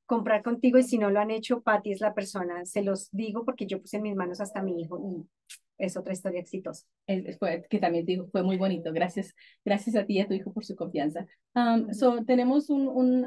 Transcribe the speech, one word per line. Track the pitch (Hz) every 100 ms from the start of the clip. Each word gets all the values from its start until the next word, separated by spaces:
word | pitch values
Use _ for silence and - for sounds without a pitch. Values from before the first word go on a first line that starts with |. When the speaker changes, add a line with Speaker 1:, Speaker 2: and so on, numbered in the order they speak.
| -
Speaker 1:
comprar | 226 226 214
contigo | 233 240 254 247
y |
si | 254 240
no | 202
lo | 202
han | 214
hecho, | 220 226 240
Patty | - 208 202
es | 190
la | 208
persona. | 202 196 196 175 175
Se | 180 208
los | 196 190 -
digo | 196 220 220
porque | 233 - 196
yo | 190
puse | - 208
en |
mis | 214 196
manos | 180 185
hasta | 196 196
mi | 196 170
hijo | 160 175
y | 190 170 - _ _ - _ -
es | 190 185
otra | -
historia | 185 190 175
exitosa. | 175 185 - - _ _ -
Speaker 2:
Es, | 190
es, | - -
fue, | 185 170 -
que | 202
también | 175 170
te | 170
digo, | 185 180
fue | 190
muy | 185 185
bonito. | 190 175 165
Gracias, | 160 175 196 - _ - _
gracias | - 202 226
a | 214 202
ti |
y | 196
a | 196
tu |
hijo | 190 196
por | 214
su | -
confianza. | 190 170 156 147 165 190 _ _
Um, | 247 233 226
Speaker 1:
Ujú. | 220
Speaker 2:
so, | - 254 240
tenemos | 226 247 247 285 294
un, | 277 269
un, | 254 254 254